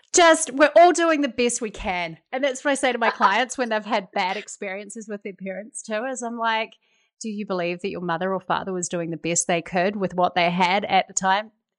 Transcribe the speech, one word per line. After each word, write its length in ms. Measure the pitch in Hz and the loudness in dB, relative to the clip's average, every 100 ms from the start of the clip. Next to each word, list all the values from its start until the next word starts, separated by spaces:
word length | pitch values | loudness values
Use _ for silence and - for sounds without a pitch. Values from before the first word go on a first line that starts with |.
| _ | _
Just, 380 | - 339 320 - | 4 6 6 2
we're 200 | 262 294 302 | 2 4 8
all 160 | 349 | 8
doing 300 | 339 330 311 | 8 2 2
the 80 | 285 | 0
best 320 | 220 240 233 | 0 0 0
we 80 | 226 | -6
can. 460 | - 214 180 170 160 _ | -8 -6 -4 -6 -10 _
And 100 | 262 | -4
that's 220 | 277 262 294 | -2 -2 -2
what 60 | |
I 40 | 269 | 0
say 160 | 277 | 0
to 60 | 240 | 2
my 140 | 226 | 0
clients 460 | - 214 202 254 - | 4 2 2 0 -2
when 120 | 247 | -2
they've 160 | 220 202 | -2 -2
had 260 | 226 - | -4 -2
bad 240 | - 185 196 | -4 -2 -4
experiences 720 | 202 - 202 190 208 226 214 | -8 -10 -10 -10 -12 -14 -12
with 160 | 208 | -12
their 80 | 208 | -12
parents 480 | 185 190 185 214 - | -12 -10 -10 -12 -14
too, 220 | - 214 254 | -8 -6 -4
is 100 | 262 | -6
I'm 140 | 233 233 | -8 -4
like, 360 | 226 220 220 - _ _ _ - | -2 -2 -4 -10 _ _ _ -14
"Do 80 | 220 | -10
you 160 | 208 208 | -8 -4
believe 340 | 185 175 175 | -2 -2 -4
that 80 | 202 | -6
your 100 | 175 | -6
mother 320 | 180 165 185 | -4 -4 -2
or 80 | 190 | -4
father 320 | - 165 - | -2 -4 -2
was 160 | 185 175 | -6 -4
doing 220 | 175 165 | -4 -4
the 40 | 165 | -6
best 320 | 165 170 - | -4 -2 0
they 140 | 175 | -2
could 340 | 165 190 180 208 | -2 0 0 0
with 200 | 190 180 | -4 0
what 200 | 180 - | 0 2
they 140 | 175 | 0
had 340 | 175 180 196 208 | 2 2 2 2
at 220 | 190 - | 2 0
the 60 | |
time?" 380 | 196 190 190 220 _ _ | 0 0 0 -2 _ _